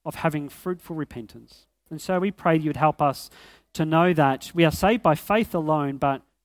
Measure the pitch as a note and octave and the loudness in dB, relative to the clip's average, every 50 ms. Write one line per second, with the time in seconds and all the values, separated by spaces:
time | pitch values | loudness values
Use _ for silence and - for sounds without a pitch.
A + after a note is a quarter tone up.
0 | _ D#3+ - - - E3 D3+ D3+ C#3+ C#3 - - - F3+ F3+ E3+ - - E3+ D#3 | _ -14 -10 -2 -2 -2 -2 -2 -8 -10 -14 -12 -8 -8 -8 -8 -10 -12 -10 -10
1 | C#3+ - - B2 A2 - - A#2 A2+ _ - _ _ _ _ _ _ _ D#3+ D3+ | -10 -10 -10 -16 -16 -16 -18 -20 -20 _ -20 _ _ _ _ _ _ _ -16 -12
2 | - - F#3 F3+ F#3 G3+ F#3+ - - F3+ E3 D#3+ D3+ D#3 C#3+ B2 D3+ D#3 D3 - | -6 -4 -2 -2 -2 -4 -6 -2 0 2 2 2 0 -2 -2 2 0 0 2 2
3 | D3 C#3+ B2+ - - - - - - - - _ _ _ _ - D#3+ D#3 D#3+ E3 | 0 0 0 -4 -12 -20 -20 -20 -20 -20 -20 _ _ _ _ -4 -2 2 4 4
4 | F3 F3+ F3 D#3 D3 C3+ C3+ C3 - - - E3+ E3 D#3 - - F#3 G3 A#3 A#3 | 4 4 4 4 4 2 2 -2 -8 -8 2 2 2 2 4 2 2 2 2 2
5 | - E3+ D3 - - - G3+ A3 A3 - - F3 D#3 D3+ D#3 D3+ C#3+ C#3 C#3 C3+ | 2 2 0 0 -2 -2 0 0 0 -2 -4 -4 0 0 0 0 0 -4 -4 -2
6 | D3 C#3 C#3 C3 _ _ _ _ | -2 -2 -2 -4 _ _ _ _